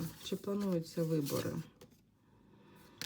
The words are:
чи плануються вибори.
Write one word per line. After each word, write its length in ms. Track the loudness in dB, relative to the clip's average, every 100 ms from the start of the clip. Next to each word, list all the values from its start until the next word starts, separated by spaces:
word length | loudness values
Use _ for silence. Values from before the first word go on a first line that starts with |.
| 4 -6
чи 120 | -4 -4
плануються 680 | 0 0 2 2 0 0
вибори. 500 | 2 2 2 0 0 -2 -6 -14 -20 -20 -20 _ -20 -20 -20 -20 -20 -20 -20 -10